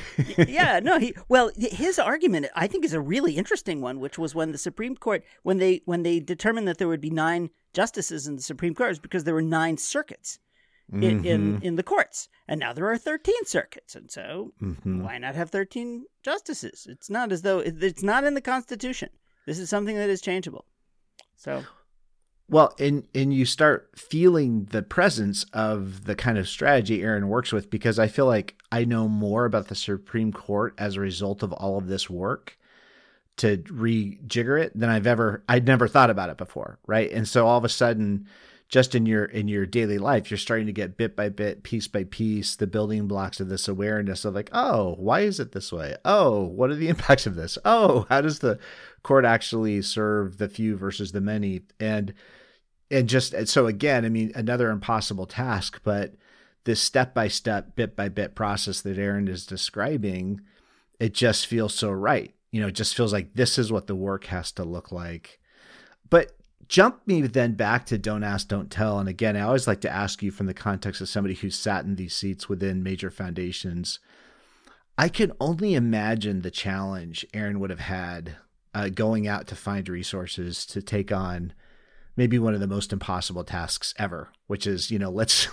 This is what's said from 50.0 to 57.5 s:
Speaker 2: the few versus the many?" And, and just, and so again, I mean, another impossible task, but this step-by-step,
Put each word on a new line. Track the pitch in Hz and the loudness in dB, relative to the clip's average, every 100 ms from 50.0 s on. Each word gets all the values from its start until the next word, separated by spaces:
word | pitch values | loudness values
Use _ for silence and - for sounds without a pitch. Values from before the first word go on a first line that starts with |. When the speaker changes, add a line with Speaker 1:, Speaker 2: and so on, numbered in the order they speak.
| 107 107 98 95 | 0 0 -2 -2
Speaker 2:
the | 104 | -6
few | - 110 101 | -2 -2 -2
versus | 98 95 95 | -4 -4 -6
the | 98 | -2
many?" | 101 107 98 92 - _ | -2 0 -2 -4 -8 _
And, | 110 107 101 - - - - _ _ _ _ | -2 0 -2 -8 -20 -20 -20 _ _ _ _
and | 139 117 | 2 4
just, | 127 123 - | 2 2 -2
and | 113 | 0
so | 139 117 | 4 4
again, | 101 147 127 113 | 2 2 2 2
I | |
mean, | 113 110 | 0 -2
another | - 110 120 117 | -2 -2 0 0
impossible | 104 - 110 - 98 92 | 0 0 -2 -2 -6 -6
task, | - 127 101 - - | -6 -2 -2 -4 -6
but | - 101 - - _ _ _ _ | -2 -2 -4 -10 _ _ _ _
this | - 110 | -2 0
step-by-step, | - 131 127 123 107 - 120 | 2 2 2 0 0 0 -2